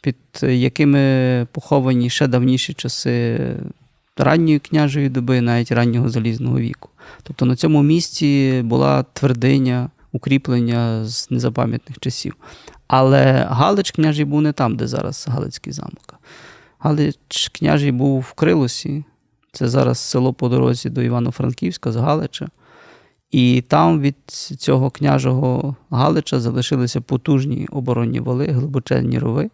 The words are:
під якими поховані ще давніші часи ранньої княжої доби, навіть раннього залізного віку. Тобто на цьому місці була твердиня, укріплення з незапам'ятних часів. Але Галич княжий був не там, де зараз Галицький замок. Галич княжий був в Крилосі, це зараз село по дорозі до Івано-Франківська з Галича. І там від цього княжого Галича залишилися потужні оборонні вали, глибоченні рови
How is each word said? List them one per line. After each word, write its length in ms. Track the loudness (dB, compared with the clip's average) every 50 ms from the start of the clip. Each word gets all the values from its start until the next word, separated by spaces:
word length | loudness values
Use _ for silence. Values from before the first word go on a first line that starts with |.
під 140 | -4 -4 -6 _ _ _ -8 -4
якими 1040 | -2 0 2 2 0 0 2 2 4 4 4 4 4 4 2 2 2 2 0 0 -2 -4
поховані 580 | -8 -14 -4 0 0 2 2 2 2 2 0 0
ще 180 | 0 0 0
давніші 460 | 2 2 2 2 2 2 2 0 -4 -6
часи 680 | -8 -8 -8 -6 -4 -2 -2 0 0 0 -2 -2 -2 -4 -4 -6 -8 -10 -12 -16 _ _ _ _ _ _ _ _
ранньої 420 | 0 2 2 4 4 4 4 2 2
княжої 500 | 0 0 0 2 2 2 0 0 -2 0
доби, 320 | -2 -2 0 2 2 2
навіть 300 | 2 2 2 0 0 0
раннього 380 | 2 2 2 2 2 2 0 0
залізного 500 | 0 0 -2 -2 -2 -2 -2 -2 0 0
віку. 300 | -2 -4 -6 _ -16 -20 _ _ -20 -20 -20 -20 -16
Тобто 220 | -16 -4 0 0
на 100 | 0 2
цьому 280 | 2 2 4 4 4 6
місці 800 | 4 4 2 0 -2 -4 -2 0 2 2 4 2 2 2 0 0
була 380 | 0 2 2 4 4 2 2 0 _ _
твердиня, 760 | -2 0 0 0 2 2 2 4 4 2 2 0 -2 -4 -6 _ _ _ _
укріплення 920 | -10 -6 -2 0 0 0 0 0 0 0 0 0 0 0 0 0 -2 -4 -4
з 260 | -6 -6 -8 -6 -4
незапам'ятних 680 | -4 -2 -2 -2 -2 -2 -2 -2 -2 -6 _ -12 -16 -8
часів. 360 | -8 -6 -6 -6 -10 -10 -12 _ -20 -20 -20 -20 -20 -20 -20 -20 _
Але 600 | _ 2 4 6 6 6 6 6 6 4 2 2 0
Галич 420 | 0 2 2 2 2 0 -2 -2
княжий 340 | 0 0 0 0 2 0 -2
був 160 | 0 0 0
не 120 | 0 0 0
там, 220 | 0 -2 -2 0
де 120 | -2 -4
зараз 380 | -4 -4 -4 -6 -6 -8 -8 -6 -6
Галицький 440 | -4 -4 -4 -8 -10 -12 -12 -12 -12
замок. 420 | -10 -12 -12 -16 -18 -20 -20 -20 _ _ -20 -20 -20 -20 -20 -20 -20 -20 _ _ _
Галич 680 | -2 -2 0 2 0 0 -2 _ _ _ -6 -6 -6 -6 _
княжий 380 | -2 0 2 2 2 2 0
був 280 | 0 2 0 0 0 0
в 140 | -4 -6 -4
Крилосі, 680 | 0 2 2 2 2 2 0 -4 -6 -6 -6 -8 -8 -10 _ _ _ _ _ _ _ _ _ _
це 140 | -4 -4
зараз 320 | 0 0 2 2 2 0 -2
село 340 | -4 -4 -2 0 0 0 -2
по 160 | -2 -2 0
дорозі 400 | 0 2 2 0 0 -2 -4 -6
до 120 | -4 -2
Івано-Франківська 920 | -2 -2 -2 -2 -2 -4 -4 -4 -4 -4 -4 -4 -6 -6 -6 -6 -6 -4
з 40 | -2
Галича. 520 | -2 0 0 0 0 -2 -6 -10 -12 -12 -12 _ _ _ _ _ -20 -20 -20 -20 _ _ _ _ _ _ _
І 320 | 0 2 4 4 2 2 0
там 340 | _ 2 2 4 4 2 2
від 140 | 0 -2 -4 _ _ -16 -14 -14 -12 -14 -12
цього 320 | -6 -2 0 0 2 0 -2
княжого 880 | -2 -2 0 0 0 2 0 0 0 0 0 0 -2 -2 -4 -6 -8 _ _ _
Галича 500 | -2 0 2 2 2 0 -2 -2 -4 -2
залишилися 640 | -2 -2 -2 -2 -2 -2 0 -2 -2 -2 -4 -6
потужні 680 | -4 -2 -4 -4 _ 0 0 0 0 -2 -4 -6 -6 -6
оборонні 480 | -8 -6 -4 -2 -2 0 0 -2 -2 -4
вали, 260 | -2 -2 -2 -2 -2
глибоченні 720 | -2 0 -2 -2 -2 -4 -4 -2 0 -2 0 0 0 -2 0
рови 300 | -2 0 -2 -2 -4 -4